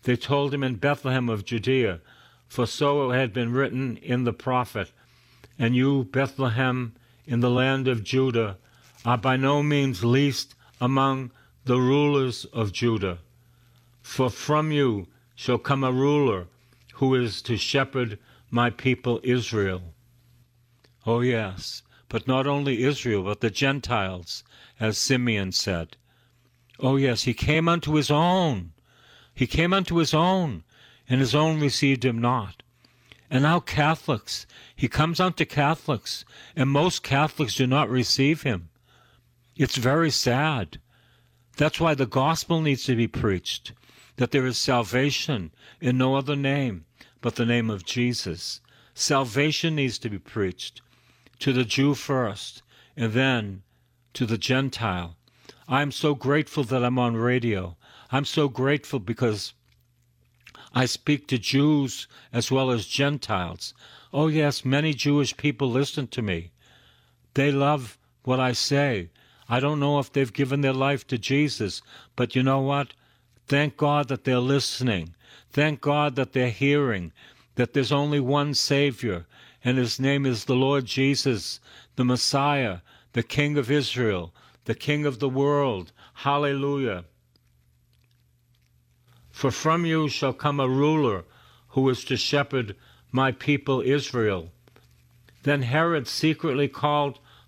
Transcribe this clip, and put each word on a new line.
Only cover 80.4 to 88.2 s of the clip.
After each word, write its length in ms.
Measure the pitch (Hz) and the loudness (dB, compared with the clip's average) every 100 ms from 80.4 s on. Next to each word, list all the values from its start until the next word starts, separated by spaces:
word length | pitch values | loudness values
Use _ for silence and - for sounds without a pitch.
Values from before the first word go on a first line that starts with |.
the 100 | - | 0
Lord 320 | 127 135 143 123 | 2 2 2 0
Jesus, 720 | - 135 135 139 110 - - - - - - | 0 2 2 0 -2 -4 -12 -16 -20 -16 -2
the 80 | |
Messiah, 720 | 123 123 - 139 143 143 123 87 - - _ | 0 2 0 0 2 0 -2 -4 -12 -20 _
the 120 | 120 | -6
King 340 | 117 - 147 147 | -4 0 2 0
of 120 | 120 | 2
Israel, 640 | 147 127 123 117 95 85 _ - _ | 0 0 -2 0 -2 -6 _ -20 _
the 100 | - | -6
King 320 | 147 - 147 147 | -6 -2 0 -2
of 120 | 123 | -2
the 100 | 139 | -2
world. 640 | 131 139 143 139 101 85 _ - | 0 2 2 0 -2 -8 _ -20
Hallelujah. 920 | - 143 143 147 139 139 143 127 92 87 _ _ _ _ _ _ _ _ _ _ _ | -6 -2 0 0 -2 -2 -2 -2 -4 -10 _ _ _ _ _ _ _ _ _ _ _